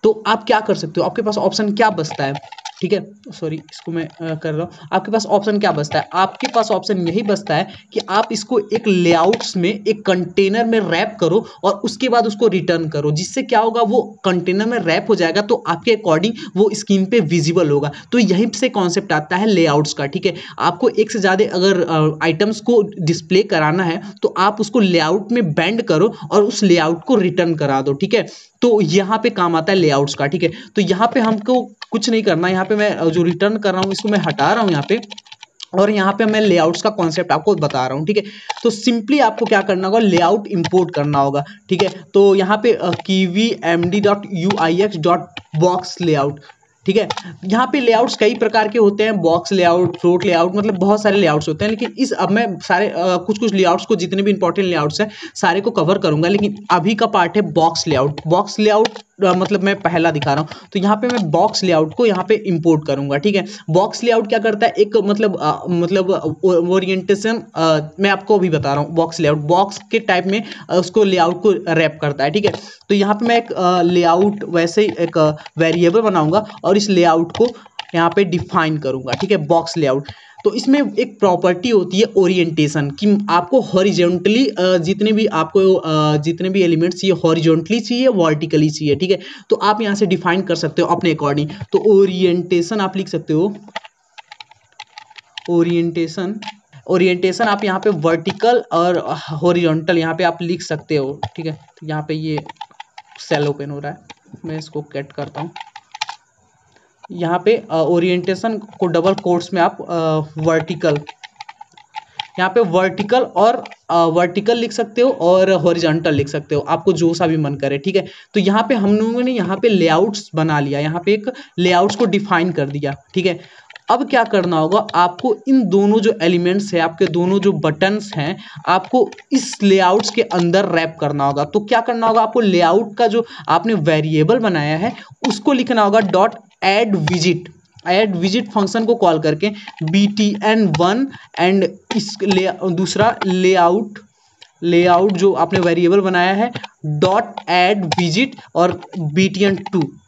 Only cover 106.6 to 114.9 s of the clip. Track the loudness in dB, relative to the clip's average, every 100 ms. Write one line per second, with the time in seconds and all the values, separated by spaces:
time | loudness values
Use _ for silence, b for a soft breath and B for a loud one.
106.6 | _ b b _ -16 -8 -4 0 0 0
107.6 | 0 -2 2 2 2 0 -2 -4 -4 -6
108.6 | -10 -4 -2 0 0 0 0 -2 -2 0
109.6 | 0 -2 -8 -4 -2 -2 -4 -4 0 0
110.6 | -2 -2 -2 -2 -6 -20 -20 _ -20 -20
111.6 | -20 -20 _ -20 -20 B B -2 0 2
112.6 | 2 2 0 -2 0 0 0 2 2 2
113.6 | -6 -20 _ 2 2 2 0 0 0 0
114.6 | -2 -4 -6